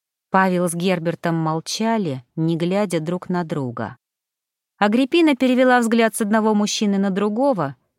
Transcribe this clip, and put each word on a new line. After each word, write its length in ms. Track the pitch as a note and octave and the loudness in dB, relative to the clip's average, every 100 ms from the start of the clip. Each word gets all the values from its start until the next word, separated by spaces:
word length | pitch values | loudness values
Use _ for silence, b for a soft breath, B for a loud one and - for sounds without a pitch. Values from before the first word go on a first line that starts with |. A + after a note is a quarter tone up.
| _ _ _ | _ _ _
Павел 380 | F#3+ F#3+ F3+ F3 | 0 2 0 -2
с 60 | |
Гербертом 600 | E3+ F#3 F3+ E3 D#3+ E3+ E3 | -2 -2 -2 -2 -4 -2 0
молчали, 880 | D#3+ D#3+ - - A3 A3+ F3 B2+ - | 0 -4 -6 -4 -2 -2 -2 -6 -8
не 220 | - D#3+ E3 | -4 -2 0
глядя 420 | E3+ F#3+ G#3 F3 | -2 -2 -2 -2
друг 300 | D#3 F3+ - | -4 -6 -4
на 160 | F3 | -4
друга. 540 | D#3+ D#3 C3 A#2+ G#2 - _ _ _ _ _ _ _ _ | -2 -4 -6 -6 -10 -12 _ _ _ _ _ _ _ _
Агриппина 600 | G#3 A#3 C4+ E4+ D#4+ C4+ | 0 2 2 4 4 4
перевела 420 | C4 B3+ B3+ B3 | 2 4 4 4
взгляд 340 | A3+ A3+ A3+ | 2 0 0
с 60 | - | 0
одного 340 | G#3+ A3 G#3+ | 0 2 2
мужчины 440 | G#3 G#3 - G#3 G3 | 2 0 -2 0 0
на 120 | G3+ | 0
другого 680 | F#3+ G#3 G#3+ C#4+ G#3+ C#3 C#3 _ | -2 -2 0 0 0 -4 -6 _